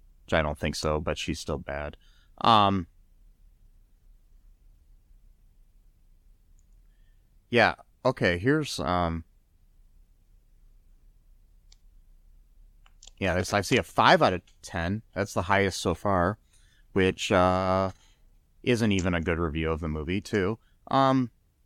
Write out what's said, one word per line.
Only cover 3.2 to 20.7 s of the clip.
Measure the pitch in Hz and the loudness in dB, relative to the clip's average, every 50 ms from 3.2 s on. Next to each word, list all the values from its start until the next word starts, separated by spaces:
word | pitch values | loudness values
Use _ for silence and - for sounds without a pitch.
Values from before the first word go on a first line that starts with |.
| - - _ _ - - _ _ - - _ _ _ _ _ _ _ - - _ _ _ - - - - - _ _ - - _ _ _ - - _ _ - - - - - _ _ _ _ - - _ _ _ _ - _ _ _ _ _ _ _ _ _ _ _ _ - - _ _ - - _ _ _ _ _ - _ _ _ _ _ _ _ _ | -20 -20 _ _ -20 -20 _ _ -20 -20 _ _ _ _ _ _ _ -20 -20 _ _ _ -20 -20 -20 -20 -20 _ _ -20 -20 _ _ _ -20 -20 _ _ -20 -20 -20 -20 -20 _ _ _ _ -20 -20 _ _ _ _ -20 _ _ _ _ _ _ _ _ _ _ _ _ -20 -20 _ _ -20 -20 _ _ _ _ _ -20 _ _ _ _ _ _ _ _
yeah, | 120 117 107 90 71 - - _ _ _ - | 4 4 4 4 4 0 -8 _ _ _ -2
okay, | 127 135 - 123 92 87 87 | -2 0 0 0 0 0 0
here's, | 98 127 147 156 147 - - - | 0 0 0 0 -2 -4 -8 -6
um, | 73 73 90 87 87 82 82 80 - - _ _ _ _ _ _ _ _ _ _ - _ _ - _ _ _ _ _ _ _ _ _ _ _ _ - - - - _ _ - _ _ - _ _ _ - - - - _ _ _ _ - - - _ - - - _ - - _ _ - - - _ _ _ - - - _ _ _ _ _ _ - - - - | -4 -2 0 0 0 -2 -2 -4 -8 -12 _ _ _ _ _ _ _ _ _ _ -20 _ _ -20 _ _ _ _ _ _ _ _ _ _ _ _ -20 -20 -20 -20 _ _ -20 _ _ -20 _ _ _ -20 -20 -20 -20 _ _ _ _ -20 -20 -20 _ -20 -20 -20 _ -20 -20 _ _ -20 -20 -20 _ _ _ -20 -20 -20 _ _ _ _ _ _ -20 -20 -10 -6
yeah, | 98 92 85 | -4 -2 0
this, | 90 92 - | -2 -2 -2
I | - 104 | -2 -2
see | 98 - 131 | 0 0 0
a | 110 | 0
five | 87 - - - 110 127 175 175 | 0 0 0 2 4 4 6 4
out | 156 107 | 4 2
of | 92 90 - _ _ _ | 0 -2 -6 _ _ _
ten. | - - - 90 82 87 101 110 - _ - | -18 -10 -8 -6 -4 -4 -4 -6 -8 _ -6
That's | 95 101 - - | -6 -6 -4 -4
the | 110 | -6
highest | 87 104 101 98 98 95 - - | -2 2 2 2 2 2 -2 -2
so | - 98 85 | -2 -4 -4
far, | - - 101 98 90 87 92 107 - _ _ _ - - _ _ _ _ _ | -2 -2 -2 0 2 0 0 -2 -4 _ _ _ -20 -20 _ _ _ _ _
which, | - 98 92 92 92 - - - | 0 2 2 2 0 -2 -2 2
uh, | 107 92 90 92 92 92 95 92 95 95 95 95 - _ _ _ _ _ _ _ _ _ _ _ _ _ | 2 4 4 4 2 2 0 0 0 0 0 -2 -6 _ _ _ _ _ _ _ _ _ _ _ _ _
isn't | - 120 123 107 117 107 | -2 -2 0 2 2 2
even | 98 95 87 92 87 | 2 2 0 0 0
a | 85 | 0
good | 80 90 85 80 | 0 -2 -2 0
review | 85 80 71 82 80 80 | -2 -2 -2 -2 -2 -2
of | 82 78 | -2 -2
the | 85 78 | -4 -4
movie, | 78 78 76 78 92 104 | -6 -6 -4 -4 -4 -6
too. | - - - 104 90 95 113 - _ _ | -4 -4 -2 -2 0 -2 -4 -6 _ _